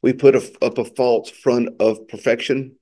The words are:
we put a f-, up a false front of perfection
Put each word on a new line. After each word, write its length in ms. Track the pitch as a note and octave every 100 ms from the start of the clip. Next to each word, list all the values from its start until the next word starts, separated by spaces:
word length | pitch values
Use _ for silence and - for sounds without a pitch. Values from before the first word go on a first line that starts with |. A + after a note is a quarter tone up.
we 100 | B2+
put 220 | C3 C#3
a 40 | B2
f-, 180 | - -
up 180 | A#2+ A#2+
a 60 |
false 460 | A2 - B2 A#2 -
front 500 | - C#3 B2 A#2 -
of 260 | A2 A2 -
perfection 680 | G#2+ C3+ B2+ - C3+ C3 _